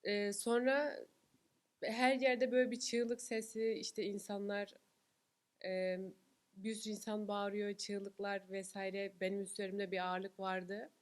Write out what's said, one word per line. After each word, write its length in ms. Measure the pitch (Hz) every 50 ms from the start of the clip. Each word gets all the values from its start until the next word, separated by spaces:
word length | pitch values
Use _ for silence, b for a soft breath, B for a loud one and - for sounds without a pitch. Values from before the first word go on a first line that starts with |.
| -
Ee, 280 | 196 202 208 202 202
sonra 720 | 202 - - 233 233 240 247 262 269 285 294 294 - - - - _ _ _ _ _ _ _ _ _ _ _ _ _ _
her 320 | - 220 220 233 254 254 269
yerde 360 | 254 262 262 247 233 262 247
böyle 180 | 247 254 254 -
bir 80 | 247 247
çığlık 400 | - - 233 233 240 226 240 233
sesi, 500 | - - 233 220 220 220 - 220 226 226
işte 320 | 220 220 - - - - -
insanlar, 680 | 202 202 202 - - 208 202 202 202 202 202 202 - - - _ _ _ _ _ _ _ _ _ _ _ _ _ _ _ _ -
e, 340 | 190 185 185 185 185 185 185 190 185 - _ _ _ _ _ _ _ _
bir 200 | 190 190 220 220
sürü 180 | 214 - 220 208
insan 340 | 208 - 226 214 214 208 202
bağırıyor, 480 | 202 202 202 202 196 208 208 202 202
çığlıklar 720 | 202 - - 202 202 196 196 - - 202 202 202 196 190 185
vesaire. 640 | 190 196 190 190 - 196 196 190 190 196 196 190 190 175
Benim 200 | 190 190 196 202
üstlerimde 500 | 196 190 - - 202 190 190 202 202 185
bir 160 | 190 185 180 180
ağırlık 320 | 180 185 190 196 190 -
vardı. 500 | 190 190 185 190 180 180 196 214 254 320 _ _